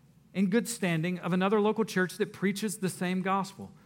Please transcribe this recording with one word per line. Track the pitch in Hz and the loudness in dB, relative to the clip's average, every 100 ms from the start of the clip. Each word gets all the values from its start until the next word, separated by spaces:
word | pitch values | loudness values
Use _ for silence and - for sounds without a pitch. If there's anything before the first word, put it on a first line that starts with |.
| _ _ _ | _ _ _
in | - 196 | 0 2
good | 226 233 | 2 0
standing | - 185 165 175 180 | -2 0 0 0 -2
of | - | -2
another | 185 190 214 | 2 4 4
local | 208 220 220 | 2 2 0
church | 190 180 - | 0 0 0
that | 202 | -4
preaches | - 196 196 214 - | -2 -2 0 -2 -2
the | 180 | -4
same | - 180 185 | -2 -2 -2
gospel. | 185 196 190 - 95 - | 0 0 -2 -8 -16 -18